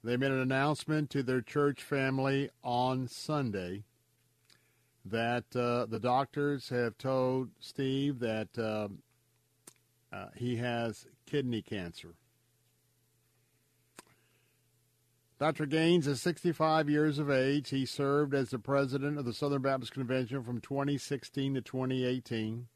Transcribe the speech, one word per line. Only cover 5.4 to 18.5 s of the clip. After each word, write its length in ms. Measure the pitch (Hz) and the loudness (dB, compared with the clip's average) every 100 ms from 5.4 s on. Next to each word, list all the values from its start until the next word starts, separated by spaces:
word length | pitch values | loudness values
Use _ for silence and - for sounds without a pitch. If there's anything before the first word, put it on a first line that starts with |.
| 113 123 | -2 -2
uh, 320 | 120 120 110 | 0 0 -2
the 120 | 110 | -2
doctors 720 | 120 123 139 - 143 143 - | 0 0 0 -2 -2 -2 -4
have 260 | 123 117 - | -2 -2 -2
told 500 | 131 131 131 131 127 - | -2 2 2 0 -2 -10
Steve 600 | - - 135 135 143 131 | -14 -4 -2 0 0 -2
that, 300 | 117 110 104 - | -2 -2 -4 -4
uh, 340 | 110 107 104 98 _ _ _ _ _ _ - _ _ _ _ 95 | -2 -2 -4 -8 _ _ _ _ _ _ -20 _ _ _ _ -12
uh, 120 | 101 - | -12 -6
he 220 | 120 117 | -4 -2
has 500 | 123 120 117 107 - _ - | -2 -2 -2 -6 -14 _ -4
kidney 380 | 147 127 113 | -4 -2 -4
cancer. 460 | - 107 87 - 85 82 _ _ _ _ _ _ _ _ _ _ _ _ _ _ _ _ _ - - _ _ _ _ _ _ _ _ _ _ _ _ _ | -4 -6 -6 -12 -18 -20 _ _ _ _ _ _ _ _ _ _ _ _ _ _ _ _ _ -20 -20 _ _ _ _ _ _ _ _ _ _ _ _ _
Doctor 260 | 147 156 151 | -2 0 0
Gaines 400 | 160 165 175 143 | 4 6 6 4
is 160 | 135 | 0
sixty-five 680 | 180 165 175 160 160 156 147 | 0 0 0 2 4 4 4
years 300 | 147 151 143 | 4 4 2
of 140 | 147 | 2
age. 380 | 135 131 147 139 | 4 4 2 0
He 180 | 135 127 | -2 -2
served 480 | - 139 143 147 139 | 0 2 4 4 2
as 160 | 127 | 0